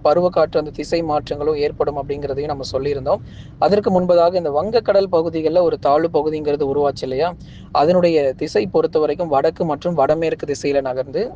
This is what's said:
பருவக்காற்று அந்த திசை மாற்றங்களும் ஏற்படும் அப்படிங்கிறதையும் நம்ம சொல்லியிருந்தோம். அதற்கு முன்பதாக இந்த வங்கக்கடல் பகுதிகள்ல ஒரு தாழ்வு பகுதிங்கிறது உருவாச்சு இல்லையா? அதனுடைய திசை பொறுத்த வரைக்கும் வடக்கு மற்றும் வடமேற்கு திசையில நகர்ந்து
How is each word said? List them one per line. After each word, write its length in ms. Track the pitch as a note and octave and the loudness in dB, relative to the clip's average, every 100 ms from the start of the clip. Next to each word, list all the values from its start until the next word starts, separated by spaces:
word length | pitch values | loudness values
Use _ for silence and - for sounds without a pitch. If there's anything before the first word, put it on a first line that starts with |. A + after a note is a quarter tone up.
பருவக்காற்று 560 | D3+ D#3 F3+ F3+ D#3 E3 | 2 4 2 2 2 0
அந்த 120 | D3+ | -4
திசை 300 | C#3+ D3 E3+ | -8 -4 -2
மாற்றங்களும் 540 | E3 D3+ C3+ D3 D3 D3+ | 0 -2 -4 -4 -2 0
ஏற்படும் 420 | D3 D#3 D3 D3 | -2 -2 -4 -2
அப்படிங்கிறதையும் 480 | C#3+ C#3+ C#3+ C3+ D3 | -6 -6 -4 -6 -6
நம்ம 180 | C#3 B2+ | -6 -6
சொல்லியிருந்தோம். 500 | C3 C#3 C#3 C3+ G3 - - - - | -4 -2 -4 -2 -2 -4 -18 -18 0
அதற்கு 300 | D3+ G3+ G3+ | 2 4 4
முன்பதாக 420 | F3+ F3+ F3 E3+ | 2 4 4 4
இந்த 180 | F#3 D#3+ | 2 0
வங்கக்கடல் 560 | C#3+ G3 A3+ A3 G3 G3 | -2 0 0 2 2 2
பகுதிகள்ல 500 | F3 E3 D#3+ D#3 E3+ | 0 0 -2 0 2
ஒரு 180 | E3+ D3 | 2 0
தாழ்வு 300 | D3 D3 E3 | 2 2 2
பகுதிங்கிறது 500 | E3 D3+ D#3 D3 C#3+ | 0 0 -2 -2 -2
உருவாச்சு 380 | C#3+ C#3 C#3+ C3+ | 0 0 0 -2
இல்லையா? 340 | C3 C3 E3+ F3 - - - | -6 -2 -2 -4 -16 -18 -4
அதனுடைய 640 | D3 D3+ F3+ F3 D#3+ C#3 | 0 4 4 4 4 2
திசை 340 | C3 D#3 G#3 G3+ | -2 -2 -2 0
பொறுத்த 320 | D#3+ D#3+ E3 | 0 0 0
வரைக்கும் 280 | D3+ D3 E3+ | 0 -2 0
வடக்கு 380 | C#3 D#3 D#3+ F3 | 2 0 0 -4
மற்றும் 280 | D3 F3 | -2 -2
வடமேற்கு 520 | D#3+ C#3 D#3 D#3+ D#3 D3+ | 0 2 2 0 -4 -6
திசையில 360 | C#3 C#3+ C#3 | -4 0 0
நகர்ந்து 500 | C3+ B2+ C3+ D3 A#3+ | 0 -4 -4 -4 -6